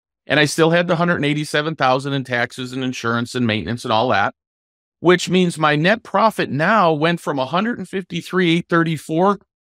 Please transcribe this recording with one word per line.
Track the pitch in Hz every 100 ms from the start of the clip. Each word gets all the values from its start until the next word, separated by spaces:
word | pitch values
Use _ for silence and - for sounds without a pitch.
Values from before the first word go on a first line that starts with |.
| _ _
And | - 147
I |
still | 143 - 160
had | 170 180
the |
hundred | 165 175 180
and |
eighty-seven | 143 151 147 151 151
thousand | 156 135 131 143
in | 139
taxes | 127 123 120 - 127
and | 127
insurance | 131 127 117 117 117
and | 127
maintenance | 117 107 82 120
and | 123
all | 110 123
that, | 98 110 - _ _ _ _ _ _
which | 165 180 -
means | 180 180 156
my | 151
net | 147 170 220
profit | - 190 220 - 165
now | 131 170 220 170
went | 156 160 170
from | - 143
a | 127
hundred | 170 220 240
and | 190
fifty-three | 190 185 170 - 180 175 165
eight | -
thirty-four | 170 165 156 - 160 190 202 _ _ _